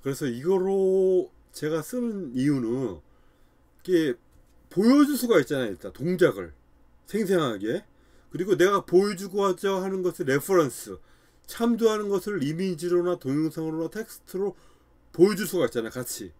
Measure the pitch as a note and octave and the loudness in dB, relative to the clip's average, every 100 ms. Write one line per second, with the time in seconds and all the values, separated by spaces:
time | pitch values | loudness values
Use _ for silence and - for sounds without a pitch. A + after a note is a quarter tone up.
0 | C3+ C#3 D3 A#2 D3+ F#3+ F#3 G3 F#3+ F#3+ | -6 -4 -4 -4 0 0 0 0 2 2
1 | F#3+ F#3 - _ _ - D3 D#3+ - B3 | 4 2 0 _ _ -8 -4 -4 -4 -6
2 | A#3+ G3+ D#3+ B2+ C3+ C#3 A2+ B2 B2+ E2 | -4 -6 -6 -2 0 0 -2 -2 -4 -8
3 | _ _ _ _ _ _ _ _ - F3+ | _ _ _ _ _ _ _ _ 0 2
4 | D#3 A#2+ _ _ _ _ _ - A3 C#4 | 2 -4 _ _ _ _ _ 2 6 6
5 | C#4+ C4+ A#3 G3 C#3 C#3+ A#2 F#2 G2+ - | 6 2 2 4 4 -2 -2 -6 -12 -8
6 | C#3+ F#3 E3+ G2+ E2+ - _ _ _ _ | -4 4 2 2 -8 -14 _ _ _ _
7 | - G3+ G3 F#3 C#3+ G#2 G#2 D#3+ - _ | -8 -4 0 0 0 -2 -4 -4 -6 _
8 | _ - _ D3 G3 D#3+ F3+ G3+ - F3 | _ -20 _ -8 -2 4 4 2 4 4
9 | G3+ F#3 G3 G3 G3 F#3 G3 F#3+ F#3 F#3+ | 4 -2 -6 0 0 0 0 -2 -2 -2
10 | F3+ E3 C3 C#3 - F#3+ D3 - - F#2 | -4 -4 0 0 4 4 4 -2 -14 -16
11 | - _ _ _ - - A#3 A3 A3 G#3+ | -18 _ _ _ -18 -4 0 2 2 2
12 | G#3 G3 G3 G3+ C#3 D#3 F#3+ E3 F3 F3 | -2 -2 -2 -4 -4 -2 -4 -4 -2 0
13 | F3 F3 C3 C#3+ D#3 D3+ D#3+ D#3+ D#3+ G#3 | 0 -4 -2 -2 -2 -4 -6 -6 -6 -8
14 | A3+ - - F#3 G3 - _ _ _ _ | -12 -14 -12 -6 -6 -6 _ _ _ _
15 | _ - F#3 G3 G3+ F#3 C3 B2 A2 B2+ | _ 4 4 4 -4 0 0 -2 -6 -8
16 | B2 - G2 - | -10 -10 -12 -16